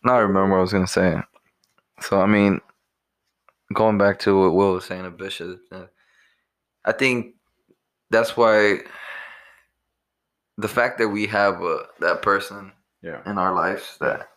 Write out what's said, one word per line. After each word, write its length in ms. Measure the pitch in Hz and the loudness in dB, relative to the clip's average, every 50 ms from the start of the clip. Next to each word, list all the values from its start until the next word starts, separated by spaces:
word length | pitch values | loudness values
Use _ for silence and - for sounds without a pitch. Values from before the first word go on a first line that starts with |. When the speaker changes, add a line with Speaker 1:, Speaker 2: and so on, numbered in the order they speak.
| - | 0
Speaker 1:
now 120 | 123 127 | 2 2
I 40 | 120 | 4
remember 320 | 110 98 98 95 98 98 | 2 2 2 2 2 2
what 60 | 98 92 | 2 2
I 40 | |
was 100 | 92 92 101 | 2 2 0
gonna 140 | 98 92 92 | 0 0 0
say. 300 | - 92 92 92 80 - - - _ _ _ _ _ _ _ _ _ _ _ _ _ - | 0 0 2 2 0 -2 -6 -10 _ _ _ _ _ _ _ _ _ _ _ _ _ -16
So, 220 | - - 98 98 | -6 -2 0 2
I 40 | 92 | 2
mean, 360 | 101 104 101 101 101 95 - - _ _ _ _ _ _ _ _ _ _ _ _ _ _ _ _ _ _ _ _ - 98 | 4 4 4 4 2 2 0 -4 _ _ _ _ _ _ _ _ _ _ _ _ _ _ _ _ _ _ _ _ -8 -2
going 240 | 110 110 110 107 101 | 0 0 2 2 4
back 220 | 101 101 98 - | 2 2 2 0
to 200 | - 104 98 95 | 0 2 4 4
what 140 | 95 92 80 | 4 4 4
Will 200 | 92 98 98 92 | 4 2 2 0
was 120 | 92 - | -2 -4
saying, 200 | - 92 92 92 | -8 -12 -12 -12
ambitious, 540 | 92 82 87 95 98 - - 85 90 92 90 _ _ | -14 -14 -14 -14 -12 -12 -12 -12 -14 -14 -16 _ _
uh, 140 | 92 92 92 - _ _ _ _ _ _ _ _ _ _ _ _ _ _ _ _ _ _ - | -20 -20 -20 -20 _ _ _ _ _ _ _ _ _ _ _ _ _ _ _ _ _ _ -4
I 60 | 104 113 | -4 -2
think 420 | - 135 131 123 120 113 - - _ _ _ _ _ _ _ _ _ _ _ _ _ _ _ | 0 0 0 0 0 -4 -8 -12 _ _ _ _ _ _ _ _ _ _ _ _ _ _ _
that's 260 | 110 113 113 113 - - | 0 0 0 0 0 2
why 420 | 117 110 107 107 104 104 98 - - - - - - - - - - - - - - - _ _ _ _ _ _ _ _ _ _ _ _ _ _ _ _ _ _ _ _ _ - | 4 4 6 6 4 4 2 0 -4 -10 -18 -18 -16 -16 -16 -16 -16 -18 -20 -20 -20 -20 _ _ _ _ _ _ _ _ _ _ _ _ _ _ _ _ _ _ _ _ _ -8
the 100 | 107 104 | -8 -4
fact 300 | - 123 120 127 127 - | 0 0 0 0 0 -2
that 100 | 117 107 | -2 -2
we 160 | 101 104 104 104 | -2 -4 -4 -2
have, 360 | 107 101 101 101 95 85 87 | 0 2 2 2 0 0 -4
uh, 200 | 85 80 71 - - - _ | -4 -4 -6 -8 -12 -8 _
that 220 | 82 85 87 85 | -2 -2 -2 0
person 500 | - 104 98 98 - - 98 101 98 95 - _ _ _ _ _ | 0 0 0 0 -2 -6 -12 -18 -20 -20 -20 _ _ _ _ _
Speaker 2:
Yeah. 200 | - 85 78 - - | -14 -14 -14 -12 -10
Speaker 1:
in 120 | 101 101 95 | -8 -4 -2
our 160 | 92 95 92 | -2 0 0
lives 440 | 87 82 90 98 - - - - - | 0 -2 -2 -4 -6 -10 -14 -12 -6
that, 300 | - - 55 - - - _ | -4 -4 -4 -6 -10 -16 _